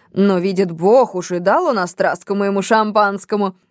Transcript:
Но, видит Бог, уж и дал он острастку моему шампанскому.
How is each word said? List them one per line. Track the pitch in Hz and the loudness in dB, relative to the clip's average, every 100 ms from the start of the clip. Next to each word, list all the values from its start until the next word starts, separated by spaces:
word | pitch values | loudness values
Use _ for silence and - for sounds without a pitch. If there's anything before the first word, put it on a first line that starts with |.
| _ | _
Но, | - 202 185 | 0 0 2
видит | 185 185 190 | 0 -2 -2
Бог, | 160 180 247 240 | 0 4 4 4
уж | 185 170 | -2 -6
и | 175 | -2
дал | 180 277 359 | 0 0 0
он | 226 | -2
острастку | 175 - 190 143 - 202 | -4 -2 -2 -2 -6 -4
моему | 202 196 | -2 -2
шампанскому. | 190 220 214 208 202 196 - 208 196 185 _ | 0 0 2 0 0 -2 -6 -4 -4 -6 _